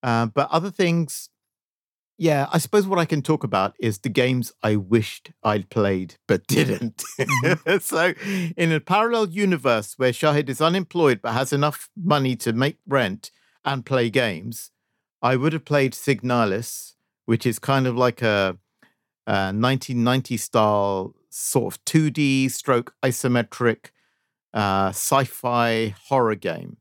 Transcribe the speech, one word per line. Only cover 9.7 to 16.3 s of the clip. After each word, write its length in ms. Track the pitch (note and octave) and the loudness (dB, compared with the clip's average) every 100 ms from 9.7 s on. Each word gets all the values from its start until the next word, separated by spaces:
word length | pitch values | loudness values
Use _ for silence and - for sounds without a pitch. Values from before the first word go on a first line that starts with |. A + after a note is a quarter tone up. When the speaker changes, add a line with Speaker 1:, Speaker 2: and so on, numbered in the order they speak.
| A2+ G#2 - | 0 0 -2
Speaker 1:
where 140 | C3 | 0
Shahid 360 | A#2+ D3+ D3 D3 | 2 0 2 -2
is 140 | B2 | 0
unemployed 600 | D#3+ F#3 F3 F3 D#3 A#2 | 0 0 -2 2 2 2
but 120 | A#2 | 0
has 180 | A2+ C3 | -2 -2
enough 380 | C#3+ D3 C#3+ - - | 0 0 -2 -14 -6
money 400 | F3+ D3 C3 B2 | 0 2 2 -2
to 160 | - | -2
make 240 | A#2 C#3 - - | 0 0 -2 -2
rent 440 | C3+ A2 G2 - _ _ _ - | 0 0 -4 -14 _ _ _ -6
and 200 | C#3 A2+ | -6 -2
play 240 | C3 A#2 | 0 0
games, 600 | A#2 A#2 F2 G2 A2+ - _ _ _ _ _ | 0 0 -2 -8 -12 -16 _ _ _ _ _
I 140 | A#2+ C3 | 0 2
would 180 | C#3+ | 0
have 120 | D#3+ - | -2 -2
played 280 | D3 C3+ | 0 0
Signalis, 1000 | - - C3 B2 | -2 -2 -2 0